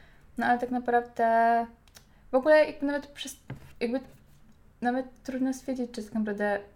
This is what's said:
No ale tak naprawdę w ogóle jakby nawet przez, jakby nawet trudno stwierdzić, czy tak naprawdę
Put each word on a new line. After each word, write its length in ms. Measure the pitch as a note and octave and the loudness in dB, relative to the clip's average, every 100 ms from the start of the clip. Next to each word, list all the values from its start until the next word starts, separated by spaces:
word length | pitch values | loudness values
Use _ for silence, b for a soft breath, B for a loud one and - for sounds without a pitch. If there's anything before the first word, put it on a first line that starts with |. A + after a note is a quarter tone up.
| B B B - | B B B -4
No 80 | A#3 | 0
ale 120 | A#3+ | 0
tak 120 | B3 | -2
naprawdę 960 | B3 B3 A#3+ A#3+ - A3+ A3+ A3+ A#3 A#3 - _ - b b b | -4 0 0 0 0 2 4 4 2 -2 -10 _ -20 b b b
w 40 | |
ogóle 320 | B3+ D#4 D#4 D4+ | 2 6 6 4
jakby 200 | - C#4+ | -2 -4
nawet 200 | C#4+ - | -4 -8
przez, 300 | - C4 - - - - - | -14 -14 -14 -16 -16 -16 -8
jakby 200 | A#3 C4 - - - - - - - - | -4 -4 -6 -20 -20 -20 -20 -20 -20 -6
nawet 420 | A#3+ C4 B3+ - | -4 -2 -6 -12
trudno 300 | - B3+ C4 | -8 -4 -4
stwierdzić, 380 | B3+ - C4 A#3+ | -4 -6 -6 -6
czy 120 | A3 | -8
tak 100 | G#3+ | -8
naprawdę 440 | A3 G#3+ G3+ G#3 G3+ G3+ | -4 -4 -2 -2 -2 -6